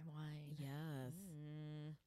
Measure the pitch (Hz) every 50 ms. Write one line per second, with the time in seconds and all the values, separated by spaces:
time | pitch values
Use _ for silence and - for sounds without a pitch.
0 | 156 160 151 151 156 151 151 151 147 147 151 147 139 135 139 147 160 160 147 135
1 | 131 127 160 180 202 185 156 147 151 151 151 151 151 151 151 151 151 156 151 -
2 | -